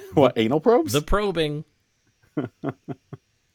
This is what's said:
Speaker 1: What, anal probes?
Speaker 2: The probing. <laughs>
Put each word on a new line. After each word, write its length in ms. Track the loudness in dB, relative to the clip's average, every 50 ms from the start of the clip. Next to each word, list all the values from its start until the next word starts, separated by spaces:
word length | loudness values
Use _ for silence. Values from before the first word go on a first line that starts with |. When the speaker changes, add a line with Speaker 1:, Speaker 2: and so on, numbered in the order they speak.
| -14 -4 2
Speaker 1:
What, 200 | 4 4 4 4 2
anal 220 | 0 2 0 0
probes? 320 | 2 2 2 2 2 0 -2
Speaker 2:
The 80 | -2
probing. 640 | -2 0 -2 0 0 -2 -2 -2 -4 -4 -4 -8 -12 _ _ _ _ _ _ _ _ _ _ _ _ _ -8 -8
<laughs> 80 | -8 -8 _ _ -10 -10 -10 _ _ -16 -16 -16 _ _ -20 -20 _ _ _ _ _ _ _